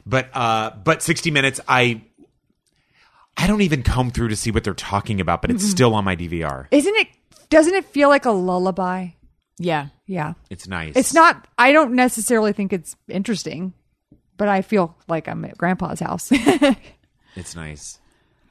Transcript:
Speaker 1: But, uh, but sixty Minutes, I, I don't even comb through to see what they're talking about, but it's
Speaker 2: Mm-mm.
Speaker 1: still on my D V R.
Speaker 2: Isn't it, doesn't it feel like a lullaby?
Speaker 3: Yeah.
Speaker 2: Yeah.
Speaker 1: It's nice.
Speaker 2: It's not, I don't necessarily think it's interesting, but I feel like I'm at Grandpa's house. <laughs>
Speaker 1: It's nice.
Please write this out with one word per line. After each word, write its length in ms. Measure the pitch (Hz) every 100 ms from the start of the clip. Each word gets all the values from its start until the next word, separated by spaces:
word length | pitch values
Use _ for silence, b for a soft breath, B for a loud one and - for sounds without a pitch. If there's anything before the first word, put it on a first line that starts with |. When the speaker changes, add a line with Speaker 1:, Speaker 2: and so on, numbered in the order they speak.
Speaker 1:
But, 240 | - 127 123
uh, 380 | 131 120 113 110 110
but 180 | 101 160
sixty 280 | - 170 170
Minutes, 280 | 147 135 - -
I, 360 | 131 123 113 - _ _ _ _ _ _ _ _ _ _ _ _ -
I 100 | 175
don't 140 | 208
even 200 | 196 147
comb 280 | 120 127 127
through 160 | 120 117
to 80 | 107
see 160 | 117
what 100 | 107
they're 120 | 107
talking 460 | 95 - 101 - 104
about, 220 | 87 85
but 80 | -
it's 140 | 240
Speaker 2:
Mm-mm. 60 | 208
Speaker 1:
still 240 | 185 123
on 100 | 107
my 100 | 98
D 140 | 90 85
V 160 | 85
R. 240 | 78 67 69
Speaker 2:
Isn't 240 | 294 302
it, 140 | 427 381 _ _ _ _
doesn't 240 | 311 311
it 100 | 381 -
feel 220 | 277 285
like 160 | 277 269
a 40 |
lullaby? 800 | 202 180 180 185 180 185 185 180 - _ _ _ -
Speaker 3:
Yeah. 280 | 175 156 143 - -
Speaker 2:
Yeah. 280 | 185 151 170 -
Speaker 1:
It's 180 | - -
nice. 240 | 92 80 247
Speaker 2:
It's 180 | -
not, 340 | 302 330 160 - -
I 160 | 247
don't 220 | 302 285
necessarily 580 | 247 254 - 208 233 214
think 220 | 208 196
it's 200 | 185 - - -
interesting, 640 | 180 202 196 - 156 185 - _ _ _ _ _ -
but 120 | 208
I 120 | 190
feel 340 | 190 214 165 - -
like 200 | 165 -
I'm 140 | 165 160
at 100 | -
Grandpa's 440 | 175 185 180 -
house. 300 | 165 170 - 262
<laughs> 1000 | 240 349 285 247 - _ _ _ _ -
Speaker 1:
It's 200 | 87 85
nice. 420 | 78 73 - - _ _ _ _ _